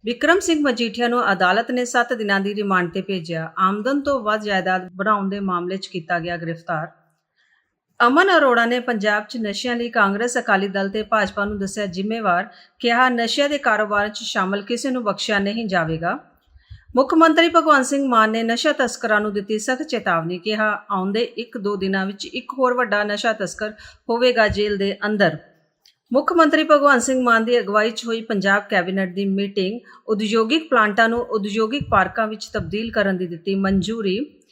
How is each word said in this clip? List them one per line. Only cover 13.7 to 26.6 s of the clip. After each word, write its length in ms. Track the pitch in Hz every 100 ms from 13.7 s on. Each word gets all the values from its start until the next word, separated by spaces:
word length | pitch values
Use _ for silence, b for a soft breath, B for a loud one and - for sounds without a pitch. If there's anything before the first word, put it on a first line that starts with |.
| 214 208 208 208
'ਚ 100 | 214
ਸ਼ਾਮਲ 400 | 220 220 190 202
ਕਿਸੇ 280 | 202 240 277
ਨੂੰ 140 | 254
ਬਖਸ਼ਿਆ 360 | 214 196 - 208
ਨਹੀਂ 280 | 196 226 220
ਜਾਵੇਗਾ।" 520 | 180 160 160 170 269 - _ _ b b b b 240
ਮੁੱਖ 180 | 277
ਮੰਤਰੀ 360 | 330 320 311 339
ਭਗਵੰਤ 360 | 330 320 285 254
ਸਿੰਘ 240 | 277 277
ਮਾਨ 220 | 233 220
ਨੇ 120 | 220
ਨਸ਼ਾ 300 | 226 233 311
ਤਸਕਰਾਂ 480 | 285 247 - 233 208
ਨੂੰ 120 | 208
ਦਿੱਤੀ 260 | 202 202 214
ਸਖਤ 240 | 214 262
ਚੇਤਾਵਨੀ। 540 | 311 233 208 170 165 180
ਕਿਹਾ, 480 | 214 214 214 208 -
"ਆਉਂਦੇ 300 | 202 185 208
ਇੱਕ 360 | 233 - 240 240
ਦੋ 180 | 202 202
ਦਿਨਾਂ 300 | 190 190 190
ਵਿੱਚ 200 | 202 -
ਇੱਕ 220 | 254 - 262
ਹੋਰ 140 | 254
ਵੱਡਾ 300 | 247 233 208
ਨਸ਼ਾ 300 | 208 208 240
ਤਸਕਰ 380 | 220 185 - 214 214 B B -
ਹੋਵੇਗਾ 380 | 233 254 226 214
ਜੇਲ੍ਹ 300 | 196 208 202
ਦੇ 200 | 196 202 208
ਅੰਦਰ।" 320 | 214 180 156 - _ _ _ b _ _
ਮੁੱਖ 200 | 247 -
ਮੰਤਰੀ 300 | 339 311 311